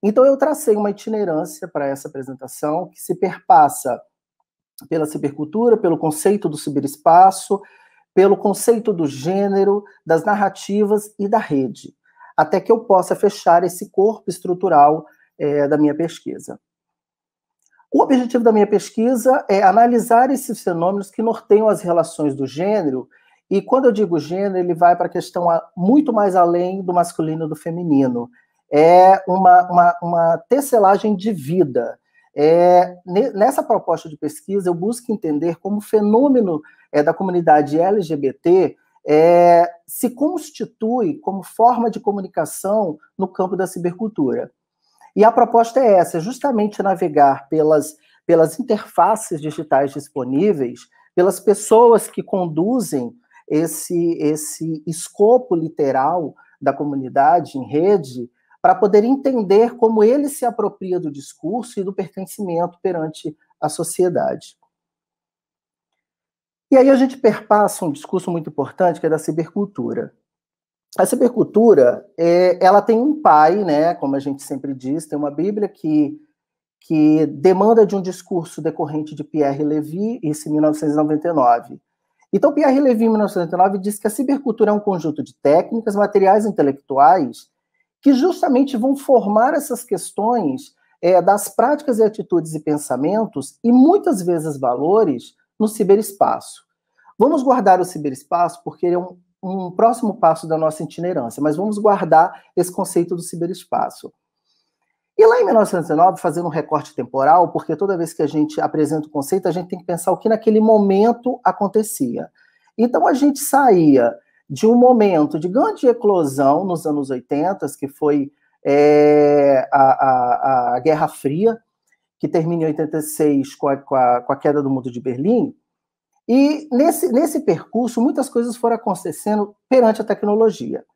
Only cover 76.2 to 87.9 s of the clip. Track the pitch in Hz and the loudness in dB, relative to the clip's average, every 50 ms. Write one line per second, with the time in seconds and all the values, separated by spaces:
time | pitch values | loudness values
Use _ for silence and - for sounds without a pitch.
76.2 | _ _ _ _ _ _ _ _ _ _ _ _ _ _ 165 156 151 151 151 156 | _ _ _ _ _ _ _ _ _ _ _ _ _ _ 0 2 4 4 4 2
77.2 | 156 147 151 139 139 180 190 185 196 214 233 220 214 180 196 196 180 190 180 - | 0 -2 -4 0 2 2 2 4 2 4 4 4 4 2 2 -6 -6 -8 -10 -12
78.2 | - _ 196 175 160 - - - 151 160 156 - 160 147 151 156 151 151 156 143 | -12 _ -6 -6 -6 -8 -14 -8 -8 -8 -6 -6 -8 -6 -6 -8 -8 -10 -12 -14
79.2 | 147 - _ 156 147 139 139 139 151 147 151 151 147 151 156 180 202 220 233 - | -16 -8 _ -2 -2 -2 -2 -4 -4 -4 -2 -4 -6 -6 -8 -8 -6 -6 -8 -6
80.2 | - 156 151 151 - 151 151 151 151 151 151 151 160 151 147 151 151 151 156 147 | -6 -8 -8 -8 -8 -6 -2 0 0 0 0 -2 -4 -4 -2 -2 -2 -2 -2 -4
81.2 | - 175 170 151 127 123 120 120 120 - - - _ _ _ _ _ _ _ _ | -4 -4 -2 0 2 2 2 0 -2 -10 -20 -20 _ _ _ _ _ _ _ _
82.2 | _ _ - 196 190 285 285 285 311 277 262 277 294 262 247 214 226 226 220 214 | _ _ -4 0 0 0 0 2 0 2 2 2 2 2 2 2 2 0 2 0
83.2 | 208 202 208 190 175 160 180 175 180 196 190 202 185 208 208 - _ 208 208 - | 0 -2 -2 -4 -6 -4 0 0 0 2 0 -2 -6 -6 -8 -4 _ -6 -4 -4
84.2 | 269 254 285 277 - 254 220 - 220 208 208 208 208 - 190 175 156 160 147 - | -2 -2 -2 -2 -2 -6 -2 0 0 0 0 -2 -2 -4 -4 -4 -4 -6 -6 -6
85.2 | 127 - _ _ _ 139 147 165 190 - - 233 220 220 202 202 208 202 202 202 | -10 -12 _ _ _ 2 4 4 2 0 -6 -6 -4 -4 -2 0 -2 0 2 2
86.2 | 190 190 196 220 208 220 190 - 156 139 135 139 _ _ 139 135 139 156 180 190 | 4 4 4 4 2 -2 -2 0 0 0 0 -4 _ _ 0 4 6 6 6 4
87.2 | 151 120 113 - - _ _ _ _ _ _ _ _ _ | 2 -4 -6 -14 -20 _ _ _ _ _ _ _ _ _